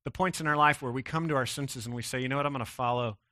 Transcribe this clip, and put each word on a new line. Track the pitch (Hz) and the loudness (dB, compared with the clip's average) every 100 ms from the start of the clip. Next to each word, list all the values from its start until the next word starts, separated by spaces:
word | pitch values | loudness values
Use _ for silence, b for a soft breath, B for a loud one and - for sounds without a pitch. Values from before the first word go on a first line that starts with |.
the | - | -8
points | - 185 - | 0 0 0
in | 156 | 2
our | 147 | 6
life | 147 147 | 6 4
where | 127 | -2
we | 127 | -4
come | - 160 165 | -2 -2 0
to | 139 | 0
our | 120 | 0
senses | - 139 131 113 | -2 -6 -6 -8
and | 123 | -8
we | |
say, | - 127 | -6 -4
"You | 127 | -2
know | 139 | 0
what, | 143 | 0
I'm | |
gonna | 139 | -2
follow | 110 - 123 123 120 101 _ | -6 -2 0 2 0 -4 _